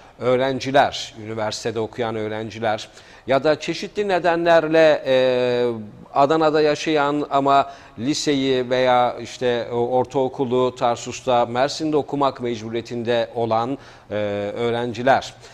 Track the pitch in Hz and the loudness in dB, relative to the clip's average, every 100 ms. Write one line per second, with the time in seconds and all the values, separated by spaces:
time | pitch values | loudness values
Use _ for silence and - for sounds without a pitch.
0 | - - 120 127 131 131 131 135 117 - | -20 -6 0 0 0 -2 0 2 2 0
1 | - 113 107 113 107 107 120 110 110 - | -10 -12 -10 -6 -6 -4 -6 -4 -4 -4
2 | 117 110 107 107 113 107 113 107 - - | -4 -4 -6 -6 -8 -4 -4 -4 -6 -20
3 | - - - 135 143 147 - 165 202 - | -20 -16 0 2 2 0 -2 -8 -6 -4
4 | 208 180 180 170 170 165 156 160 156 147 | 0 0 2 2 4 4 6 6 6 4
5 | - 131 127 127 123 123 123 117 104 - | 2 2 4 2 2 2 0 -2 -8 -18
6 | - 139 139 160 156 151 151 151 - 156 | -4 2 2 4 2 4 2 0 0 0
7 | 143 147 143 139 139 139 139 - - - | 0 -2 -2 0 4 4 2 -4 -18 -8
8 | 120 151 - 139 135 127 123 127 127 123 | -4 -2 0 0 0 0 0 2 4 4
9 | 123 92 117 - 127 120 113 120 120 127 | 2 -2 -10 -4 -2 -2 -2 -2 0 0
10 | 120 143 131 131 131 127 127 123 123 117 | 0 -2 -2 -2 -2 2 0 0 0 -2
11 | - 117 - 120 117 120 139 - 160 151 | -6 -6 0 2 2 0 -2 -2 -2 -2
12 | 131 143 135 135 120 117 110 113 113 120 | -2 -2 -2 -2 -6 -6 -6 -8 -8 -6
13 | 113 120 113 120 117 110 117 139 - - | -2 -2 -2 -4 -2 0 -2 -6 -12 -20
14 | - 104 104 101 101 104 120 120 123 110 | -8 -6 -4 -4 -6 -4 -4 -2 -4 -2
15 | 123 120 - - - | 2 2 0 -12 -20